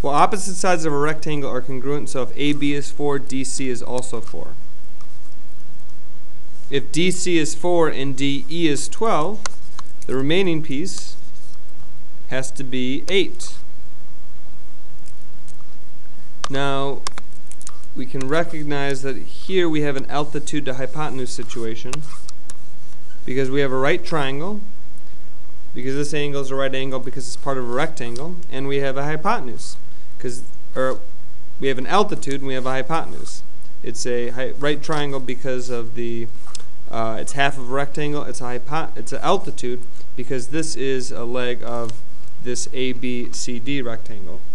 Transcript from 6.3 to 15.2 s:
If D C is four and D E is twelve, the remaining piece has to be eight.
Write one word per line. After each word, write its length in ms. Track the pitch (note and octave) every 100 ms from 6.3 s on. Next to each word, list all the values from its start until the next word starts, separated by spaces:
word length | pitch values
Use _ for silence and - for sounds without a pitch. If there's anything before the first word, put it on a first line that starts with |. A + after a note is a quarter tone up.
| - - - -
If 220 | C#3 B2
D 180 | D3+ F3+
C 300 | F3 F3+ E3+
is 160 | D3 -
four 340 | F3+ F3 D#3
and 260 | C3+ C#3 C3
D 300 | C#3 C#3 -
E 200 | E3 D#3+
is 200 | C3+ -
twelve, 520 | - A3+ E3+ D#3+ G#3+ - - - - - - -
the 100 | C3
remaining 460 | C#3 F3 F#3+ D#3+
piece 560 | D3+ C3+ F#3+ - - - - - - - - - - - - - -
has 240 | C3 C3+
to 120 | -
be 400 | C3+ B2+ B2+ C#3+ -
eight. 460 | G3 E3 - - - - - - - - - - - - - - - - - - -